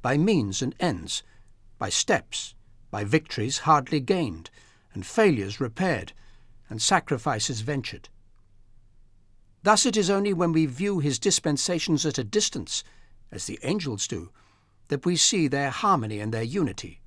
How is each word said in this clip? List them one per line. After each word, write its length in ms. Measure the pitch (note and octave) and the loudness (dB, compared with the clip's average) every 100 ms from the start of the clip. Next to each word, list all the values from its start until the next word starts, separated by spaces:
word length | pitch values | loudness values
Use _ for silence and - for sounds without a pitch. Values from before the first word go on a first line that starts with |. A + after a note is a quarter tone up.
by 160 | B2 C#3+ | 0 2
means 440 | F#3 F#3+ G#2 F#2+ | 4 2 0 -2
and 140 | C3+ - | -4 -2
ends, 440 | F3 F#2+ E2 - - - - - - - | -2 -2 -6 -8 -10 -20 -20 -20 -20 -8
by 100 | G2 | -4
steps, 640 | - - E3+ - - - - - - - | -2 0 0 0 -10 -10 -16 -20 -20 -10
by 120 | G#2 | -6
victories 560 | G2+ D3+ D#3 - A2 C3+ | 0 0 0 -4 -4 -2
hardly 420 | - D3+ C3 D3+ | 4 4 4 -2
gained, 480 | B2+ F#3+ C#3 D#2+ E2 - - _ _ | 0 0 0 -6 -14 -20 -20 _ _
and 120 | - F#2 | -12 -4
failures 560 | - G#3+ B2+ G2 G2+ | 4 4 4 -2 -4
repaired, 500 | B2 - F#3 A#2+ E2 - - - - - - | -6 -2 -2 -2 -6 -18 -20 -20 -20 -20 -14
and 120 | A2 | -4
sacrifices 800 | - F3+ - C3 - A2 - A#2 | 2 2 2 -2 -2 -2 -4 -4
ventured. 480 | A2 C#3+ - - - - - - _ - - - - - - _ _ - _ _ | -4 -4 -6 -12 -18 -20 -20 -20 _ -20 -20 -20 -20 -20 -20 _ _ -20 _ _
Thus 240 | F#3 G#3+ B3+ | 4 4 4
it 100 | G#3+ | 2
is 140 | F3+ | 2
only 240 | G3 G3+ | 2 2
when 180 | F3 F3 | 2 4
we 140 | D#3+ D#3 | 4 2
view 340 | B2 G3+ F#3+ | 0 -2 0
his 200 | C#3+ B2 | 0 0
dispensations 880 | G3 - D#3+ C#3+ - F3 - D3+ D#3+ | 0 2 0 0 0 -2 0 0 0
at 120 | - | -2
a 60 | |
distance, 600 | G#2+ G#3 - - D#2+ - - - - - - | -2 0 0 -4 -6 -8 -8 -20 -20 -20 -18
as 140 | - - | -12 -10
the 140 | D2+ | -6
angels 440 | B2+ G3+ D3+ G#2 - | -2 -2 -2 -6 -6
do, 240 | E2 E2+ - _ _ _ _ - | -6 -10 -20 _ _ _ _ -6
that 160 | C#3 F3 | -2 0
we 100 | F3 | 2
see 320 | - G3+ D3+ | 2 4 2
their 220 | C#3 C#3 | 0 -2
harmony 500 | A#2+ G#3 F3 A2 G#2 | 0 2 2 0 -4
and 140 | G#2+ | -4
their 100 | A2 | -4
unity. 560 | A#2 F#3 C#3+ F#2+ F#2 - | -4 -2 -2 -4 -12 -16